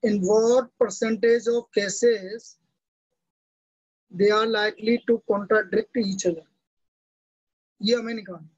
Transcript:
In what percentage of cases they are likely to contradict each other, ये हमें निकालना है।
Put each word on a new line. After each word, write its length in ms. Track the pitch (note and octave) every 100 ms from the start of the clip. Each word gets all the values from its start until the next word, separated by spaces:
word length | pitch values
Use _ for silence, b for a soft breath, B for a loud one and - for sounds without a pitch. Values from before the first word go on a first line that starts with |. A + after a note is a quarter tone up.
In 180 | A#3 G#3
what 420 | F#3 G#3+ A3+ B3 B3 _
percentage 640 | A3+ F#3+ A3+ A3 A3+ A#3 A3
of 220 | A#3+ A#3
cases 840 | - G3+ - A#3+ A3 F#3 A3+ - - _ _ _ _ _ _ _ _ _ _ _ _ _ _ _
they 180 | F3+ G3+
are 160 | G#3+ A3
likely 500 | A3 G#3+ G#3+ G#3+ A#3+ -
to 160 | A#3 -
contradict 680 | G3+ G3 G#3+ G#3 G#3 A3 B3+
each 300 | G3+ F#3+ F#3
other, 200 | E3 - _ _ _ _ _ _ _ _ _ _ _ _ _
ये 160 | G3+ A#3+
हमें 180 | A3+
निकालना 280 | A3+ F#3+ F3
है। 60 | D#3